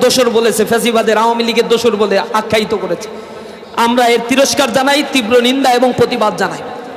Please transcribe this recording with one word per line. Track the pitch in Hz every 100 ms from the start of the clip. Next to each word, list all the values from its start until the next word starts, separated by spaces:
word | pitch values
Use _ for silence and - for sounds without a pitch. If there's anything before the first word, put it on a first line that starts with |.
দোসর | 247 254 240
বলেছে, | 220 226 208
ফ্যাসিবাদের, | 202 233 220 226 214 214
আওয়ামী | 233 233
লীগের | 233 220 220
দোসর | 226 240 208
বলে | 208 196 - 214
আখ্যায়িত | 220 220 208
করেছে। | 208 180 170 - - - - - - - -
আমরা | 233 247 240
এর | 233 -
তিরস্কার | 262 277 - 269
জানাই, | 262 269 285 294
তীব্র | 262 214 247
নিন্দা | 240 269 262 247
এবং | 254 233
প্রতিবাদ | 233 240 214 180
জানাই। | 185 - - - -